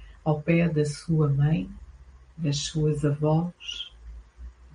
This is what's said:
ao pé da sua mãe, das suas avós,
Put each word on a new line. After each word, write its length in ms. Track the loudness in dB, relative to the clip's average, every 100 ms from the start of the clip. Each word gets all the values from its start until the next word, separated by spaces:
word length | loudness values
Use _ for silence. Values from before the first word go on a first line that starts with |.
| -20 -6
ao 180 | -2 0
pé 260 | 2 2 4
da 160 | 2 -2
sua 420 | -4 -2 2 2
mãe, 400 | 4 4 2 -2 -12 -18 -20 -20 -20 -20 -6
das 200 | -2 -2
suas 460 | -4 0 0 2
avós, 880 | 0 0 2 2 0 -8 -14 -12 -12 -16 -18 -18 -20 -20 -20 -20 -20